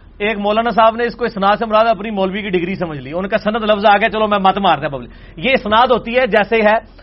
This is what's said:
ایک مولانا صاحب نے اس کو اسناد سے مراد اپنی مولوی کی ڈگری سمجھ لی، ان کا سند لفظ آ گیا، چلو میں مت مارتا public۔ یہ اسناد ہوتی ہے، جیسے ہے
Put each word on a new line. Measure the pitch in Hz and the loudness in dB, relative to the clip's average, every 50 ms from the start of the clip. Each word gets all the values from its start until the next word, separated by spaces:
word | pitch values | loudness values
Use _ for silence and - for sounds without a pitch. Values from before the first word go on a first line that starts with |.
| - - - - | -20 -20 -10 -6
ایک | 208 214 220 202 | -4 -4 -4 -2
مولانا | 202 208 214 226 233 240 | -2 -2 0 0 0 0
صاحب | 196 220 220 226 220 | 2 4 4 4 4
نے | 233 240 | 2 -2
اس | 233 - | -4 -4
کو | - 240 | -4 -6
اسناد | 226 - 190 190 196 208 | -6 -4 -2 0 0 0
سے | 202 233 | 0 0
مراد | 220 214 214 226 | 0 2 2 2
اپنی | 233 226 175 208 226 | 2 0 -2 -4 -6
مولوی | 214 196 190 190 185 214 208 | -4 -4 -2 -2 -4 -4 -4
کی | 233 | -2
ڈگری | 185 180 165 185 196 | -2 -2 -2 -2 -4
سمجھ | 151 175 165 151 135 | -6 -6 -6 -8 -10
لی، | 123 131 156 | -10 -10 -8
ان | 175 190 190 | -8 -4 -4
کا | 220 202 | -4 -4
سند | - 208 214 | -2 -2 -4
لفظ | 233 220 214 214 202 202 | -2 0 0 0 2 4
آ | 214 202 | 4 4
گیا، | 202 214 220 | 4 2 0
چلو | 196 220 220 | 0 0 0
میں | 208 208 202 | 0 0 2
مت | 190 190 185 196 | 2 2 2 2
مارتا | 196 185 160 139 151 151 | 2 2 2 0 -2 -6
public۔ | 143 131 120 110 - - - - - | -8 -8 -12 -14 -18 -20 -20 -20 -12
یہ | - 160 247 269 | -6 -2 0 0
اسناد | 240 - 208 214 226 254 269 | 0 0 2 2 4 4 4
ہوتی | 247 214 - 233 233 | 2 0 0 -2 -2
ہے، | 247 262 | -2 0
جیسے | 220 185 214 202 202 226 226 214 | 2 2 2 2 2 0 2 2
ہے | 208 214 226 - - - - | 2 2 0 -2 -6 -16 -20